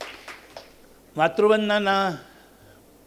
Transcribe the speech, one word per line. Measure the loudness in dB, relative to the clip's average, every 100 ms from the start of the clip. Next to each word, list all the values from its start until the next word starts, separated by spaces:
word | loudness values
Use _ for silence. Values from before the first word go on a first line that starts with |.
| -18 -18 -20 -20 -20 -20 -20 -20 -20 -20 -12 -2
માતૃવંદનાના | 0 4 4 4 2 0 2 0 0 -4 -12 -20 -20 -20 -20 -20 -20 -20